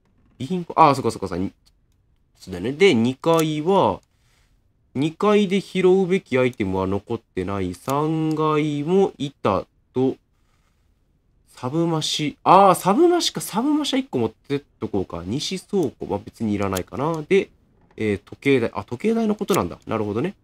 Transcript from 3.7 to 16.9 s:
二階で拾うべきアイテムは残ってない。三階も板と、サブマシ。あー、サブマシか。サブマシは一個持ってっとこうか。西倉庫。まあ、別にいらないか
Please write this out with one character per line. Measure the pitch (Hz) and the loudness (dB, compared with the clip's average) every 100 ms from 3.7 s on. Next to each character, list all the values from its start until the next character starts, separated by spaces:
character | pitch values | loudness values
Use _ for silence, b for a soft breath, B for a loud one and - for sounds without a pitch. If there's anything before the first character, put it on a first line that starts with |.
| 196 120 87 _ _ _ _ _ _ _ _ _ | 2 2 0 _ _ _ _ _ _ _ _ _
二 | 127 156 | -4 -4
階 | 160 202 208 196 | -2 2 4 2
で | 196 | 0
拾 | - 185 185 | -2 2 4
う | 190 180 | 4 2
べ | 190 | 0
き | - 127 | 0 0
ア | |
イ | 127 | 0
テ | 123 | 0
ム | 98 95 | -2 -2
は | 95 | -2
残 | 101 - | -4 -4
っ | 117 | -8
て | _ - | _ -8
な | 92 101 | -4 -4
い。 | 92 | -4
三 | 92 - 139 156 160 156 156 | -6 -4 -2 -2 -2 -2 0
階 | 156 151 151 147 | 0 0 -2 -4
も | 147 190 190 - | 0 2 2 0
板 | 143 - 120 95 - _ _ | -10 -4 -2 -2 -4 _ _
と、 | 127 131 - _ _ _ _ _ _ _ _ _ _ _ _ _ - | -2 -2 -2 _ _ _ _ _ _ _ _ _ _ _ _ _ -10
サ | 123 | -6
ブ | 156 170 | -2 0
マ | 160 | -2
シ。 | 156 - 147 - | -2 -4 -4 -2
あ | - 180 196 | 6 8 8
ー、 | |
サ | 170 180 | 4 2
ブ | 220 349 | 4 4
マ | 349 | 4
シ | - | -2
か。 | - | -6
サ | - 196 | -6 -4
ブ | 277 | 0
マ | 302 | 0
シ | 277 | 0
は | 269 | -4
一 | 262 | -2
個 | 139 | -2
持 | 110 | -2
っ | |
て | - - 139 | -4 -6 -6
っ | - _ | -8 _
と | 110 | -6
こ | 101 | -4
う | 90 | -4
か。 | 85 | -8
西 | 87 131 - 190 | -6 -6 -6 -8
倉 | - 202 139 | -4 -2 -2
庫。 | - - | -4 -6
ま | 101 | -6
あ、 | |
別 | 107 - | -8 -6
に | 113 | -4
い | 101 | -2
ら | 98 | -2
な | 95 | -4
い | |
か | 90 | -6